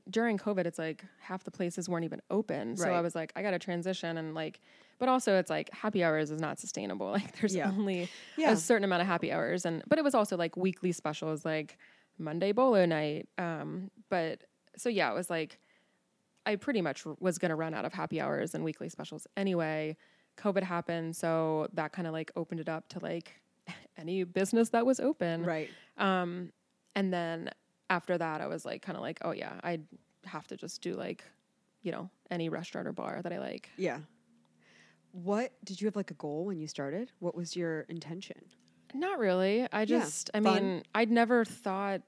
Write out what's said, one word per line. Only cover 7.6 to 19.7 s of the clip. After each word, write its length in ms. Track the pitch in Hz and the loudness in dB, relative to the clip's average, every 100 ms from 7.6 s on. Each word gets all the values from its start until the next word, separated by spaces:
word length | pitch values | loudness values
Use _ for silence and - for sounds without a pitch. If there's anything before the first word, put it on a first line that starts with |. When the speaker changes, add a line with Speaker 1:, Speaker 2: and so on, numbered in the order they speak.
| 196 | 0
Speaker 1:
only 400 | 190 202 180 175 - - - | 0 0 -2 -4 -8 -10 0
Speaker 2:
Yeah. 140 | 311 | 4
Speaker 1:
a 20 | 214 | 4
certain 280 | - 226 196 | 6 4 4
amount 160 | 180 | 2
of 60 | 190 | 2
happy 240 | 170 - | 2 0
hours. 340 | 165 - 180 170 | 0 0 0 -2
And, 180 | 165 - | -4 2
but 120 | 302 | 4
it 40 | |
was 120 | 285 254 | 4 4
also, 200 | 202 175 | 4 2
like, 180 | 165 - | -2 0
weekly 340 | 185 175 185 | 0 2 0
specials, 500 | 165 156 160 156 156 160 | 0 -2 -2 -2 -2 -2
like, 320 | 156 147 - - - _ - | -2 -4 -10 -20 -20 _ -10
Monday 340 | 156 165 196 | -6 0 2
Bolo 320 | 208 262 208 175 | 4 6 8 8
night. 440 | 156 151 151 - - | 6 2 -2 -6 -6
Um, 540 | 170 160 151 175 190 - - | -4 -4 -6 -6 -8 -12 -2
but, 340 | 185 160 - - _ _ - | 0 0 -4 -12 _ _ -6
so 120 | 247 | 0
yeah, 220 | 202 143 | 2 2
it 40 | 113 | 2
was, 140 | 185 | -2
like, 300 | 165 156 - _ _ _ _ _ _ _ _ | -2 -4 -10 _ _ _ _ _ _ _ _
I 120 | - 208 | -2 0
pretty 260 | - 233 | 2 2
much 240 | 160 135 175 | 0 -2 -8
r-, 100 | 151 | -2
was 180 | 185 175 | 0 2
gonna 180 | 175 156 | 0 0
run 200 | 160 143 | -2 -2
out 100 | - | -4
of 80 | |
happy 260 | 180 160 160 | -4 -4 -2
hours 360 | 139 143 - 156 | 0 0 -2 -2
and 80 | |
weekly 260 | 160 151 160 | -4 -4 -8
specials 380 | - 147 156 - - | -10 -12 -12 -8 -2
anyway. 580 | 196 175 156 | 0 2 2